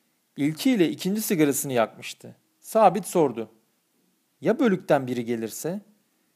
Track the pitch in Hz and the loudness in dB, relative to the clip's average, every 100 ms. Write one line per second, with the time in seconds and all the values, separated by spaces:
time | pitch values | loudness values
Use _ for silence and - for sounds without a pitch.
0 | _ _ _ - 147 160 269 240 160 - | _ _ _ -4 -4 0 2 2 2 0
1 | 185 208 220 185 147 131 143 123 107 - | -4 -4 -2 2 2 0 -2 0 0 -4
2 | - - 120 - _ _ - 220 208 185 | -18 -18 -20 -20 _ _ -4 4 4 4
3 | 180 185 143 113 110 _ _ _ _ _ | -2 0 0 -2 -10 _ _ _ _ _
4 | _ _ _ _ 143 240 247 185 - 147 | _ _ _ _ -2 2 2 2 2 0
5 | 127 123 117 117 110 - 151 202 - _ | 0 -4 -4 -4 -6 -8 -8 -8 -12 _
6 | _ _ _ | _ _ _